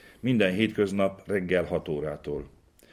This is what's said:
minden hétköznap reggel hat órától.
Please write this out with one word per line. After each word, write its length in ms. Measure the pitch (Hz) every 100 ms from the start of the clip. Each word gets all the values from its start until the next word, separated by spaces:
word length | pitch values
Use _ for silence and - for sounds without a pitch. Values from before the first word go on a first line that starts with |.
| - -
minden 340 | 120 120 95
hétköznap 760 | 92 110 110 101 98 95 95 -
reggel 360 | 98 90 90
hat 240 | 85 85 -
órától. 600 | 76 76 73 - 73 73 - _ _ -